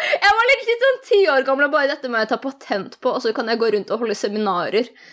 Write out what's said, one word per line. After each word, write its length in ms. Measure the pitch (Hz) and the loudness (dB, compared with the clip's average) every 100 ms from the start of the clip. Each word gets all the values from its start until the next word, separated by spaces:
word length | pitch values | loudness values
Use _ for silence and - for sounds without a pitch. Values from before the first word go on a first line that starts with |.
| - - | 2 2
jeg 100 | 392 | 4
var 140 | 440 494 | 4 2
litt, 160 | 539 440 | 2 0
litt 180 | 466 539 | 0 2
sånn 160 | 508 | 0
ti 220 | - 415 359 | 2 4 4
år 140 | 269 | 2
gammel 200 | 262 269 285 | 2 0 2
og 60 | |
bare, 160 | 294 277 | 2 0
"Dette 200 | 294 254 | -2 -4
må 80 | 226 | -2
jeg 60 | 214 | -2
ta 80 | 233 | -2
patent 600 | 269 269 - 208 185 - | -4 -10 -6 -6 -6 -6
på, 100 | 254 | -4
og 80 | 208 | -2
så 140 | 233 | -2
kan 140 | 220 226 | -2 -2
jeg 100 | 233 | -2
gå 100 | 226 | 0
rundt 160 | 208 - | 0 -2
og 80 | 226 | -4
holde 160 | 233 | -4
seminarer 760 | 208 214 208 208 175 151 208 247 - - | -4 -4 -2 -2 -2 -2 -2 -2 -8 -20